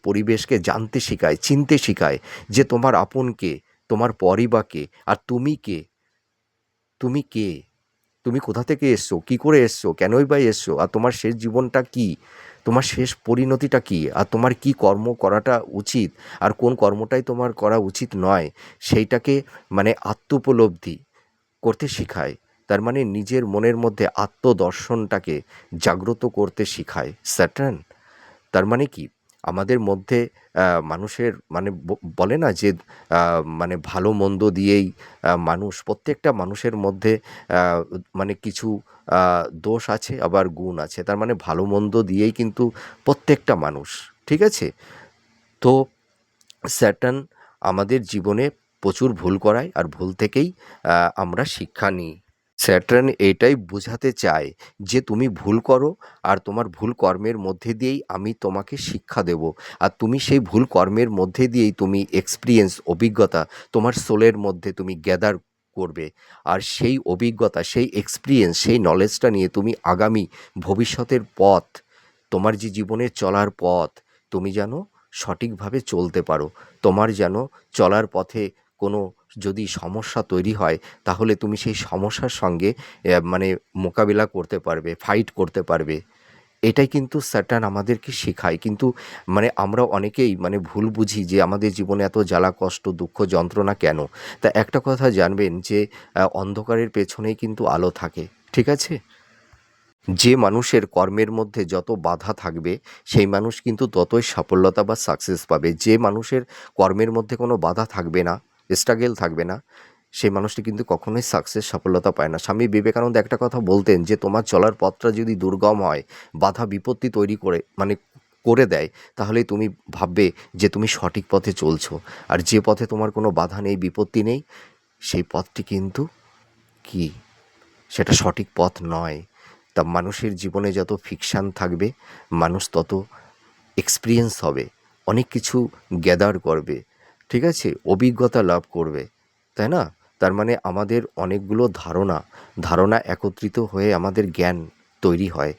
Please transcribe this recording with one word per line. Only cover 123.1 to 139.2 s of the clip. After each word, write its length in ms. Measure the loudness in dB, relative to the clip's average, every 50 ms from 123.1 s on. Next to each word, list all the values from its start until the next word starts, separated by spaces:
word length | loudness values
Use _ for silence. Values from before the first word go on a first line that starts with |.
কোনো 200 | -2 -2 -2 0
বাধা 300 | 2 0 0 -2 -2 -4
নেই, 160 | -4 -2 -2
বিপত্তি 460 | -2 -2 -4 -2 -4 -4 -2 0 0 0
নেই, 200 | 0 -2 -4 -6 _ -20 -20 -20 -20 _ _ _ _ _ _
সেই 220 | -10 -6 -4 -4 -4
পথটি 400 | -4 -4 -6 -6 -6 -8 -12 -8
কিন্তু 440 | -6 -4 -4 -4 -4 -4 -6 -6 -8 _ _ _ _ _ _ _ _ _ _ _ _ _ _ _
কি? 260 | -10 -6 -6 -4 -6 -6 -10 -20 _ _ _ _ _ _ _ _ _ _ _ _ -8
সেটা 240 | -4 -2 0 2 2
সঠিক 360 | 2 2 0 -2 -2 -6 -6 -2
পথ 160 | 0 0 0 0 -4 -8
নয়।" 400 | -6 -6 -6 -6 -6 -8 -10 -14 -18 _ _ _ -20 -20 _ _ _ -2
তা 80 | -2 0
মানুষের 540 | 0 0 -2 -2 -4 -6 -6 -6 -6 -6
জীবনে 360 | -6 -8 -6 -4 -4 -2 -2 -2
যত 240 | -2 -2 -2 -4 -6 -8
ফ্রিকশন 480 | -10 -12 -10 -6 -4 -2 -2 -2 -4
থাকবে, 400 | -4 -4 -4 -2 -2 -2 -2 -2 -4 _ _ -20 -20 -20 -10 -6 -2
মানুষ 380 | 0 0 0 0 -2 -6 -2 -2
তত 300 | -2 -2 0 -2 -6 -6 -8 -16 -20 -20 _ _ _ _ _ _ _ _ _ _
এক্সপিরিয়েন্স 680 | -4 -2 -2 -4 -2 0 2 4 4 2 2 -2 -4 -4
হবে, 240 | -4 -4 -4 -6 -8 -12 _ _ _ _ _ _
অনেক 200 | -2 0 0 0 -2
কিছু 380 | -4 -6 -4 -2 0 0 0 -2 -4 -12 _ -8 -6
গ্যাদার 460 | 0 2 4 4 6 4 2 2 0
করবে, 440 | -2 -2 -2 -2 -2 -6 -8 -10 -10 _ _ _ _ _ _ _ _ -4
ঠিক 160 | -2 0 0
আছে? 300 | 0 0 -2 -2 -4 -4 -4 -2
অভিজ্ঞতা 560 | -2 0 2 2 2 2 2 2 2 2 2 2
লাভ 200 | 4 2 0 0 _
করবে, 360 | -6 -4 -4 -4 -4 -8 -10 -12 _ _